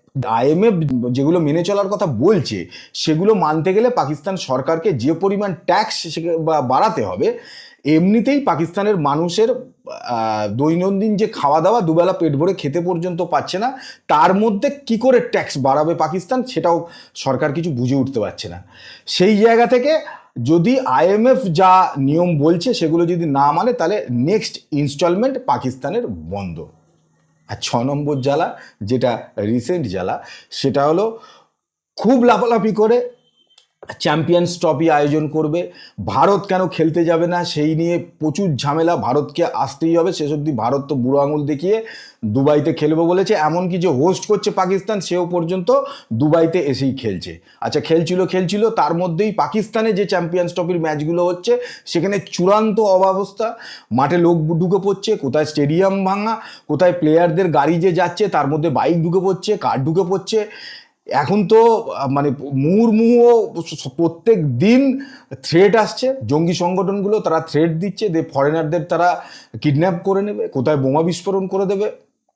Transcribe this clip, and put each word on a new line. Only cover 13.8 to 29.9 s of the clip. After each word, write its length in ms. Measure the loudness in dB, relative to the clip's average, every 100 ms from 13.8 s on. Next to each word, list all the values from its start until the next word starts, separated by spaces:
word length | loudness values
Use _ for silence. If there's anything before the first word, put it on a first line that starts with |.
| -14 -12 0
তার 260 | 4 4
মধ্যে 360 | 4 2 0 -2 -4 -4
কি 120 | 0
করে 220 | 4 4
ট্যাক্স 380 | 2 -2 -2 -2
বাড়াবে 360 | 2 2 2
পাকিস্তান, 480 | 0 -2 -4 -4 -4
সেটাও 440 | -2 -2 2 0 -2 -14 -20
সরকার 380 | -6 -4 0 -2
কিছু 180 | -2 -4
বুঝে 240 | -2 0
উঠতে 260 | 0 0 -2
পারছে 280 | -4 -6 -12
না। 140 | -14 -18 -20 -20 -18 -6
সেই 320 | 2 4 4
জায়গা 280 | 4 4 4
থেকে 340 | 2 2 0 -4 -16 _ -6
যদি 380 | 2 2 4 2
আইএমএফ 580 | 0 2 4 4 4 2
যা 480 | 2 4 6 6 4 0
নিয়ম 400 | 0 2 2 2
বলছে 360 | 2 2 0
সেগুলো 320 | -2 0 2 0
যদি 200 | 0 0
না 260 | 2 2
মানে, 200 | 2 0
তাহলে 340 | 0 -2 -2 -4
নেক্সট 480 | -2 0 0 -2 -12 _
ইনস্টলমেন্ট 640 | -4 -2 0 0 0 -2 -2 -4
পাকিস্তানের 600 | -2 -4 -6 -6 -4 -6
বন্ধ। 600 | -8 -10 -10 -8 -10 -16 _ _ _ _ _ _ _ -14
আর 80 | -10
ছ 140 | -4
নম্বর 460 | -2 -2 -2 -2 -2
জ্বালা, 380 | 0 0 -2 -6 -18 -12
যেটা 400 | -4 0 0 -2 -6 -6
রিসেন্ট 480 | -2 -2 -2 -4
জ্বালা, 360 | -4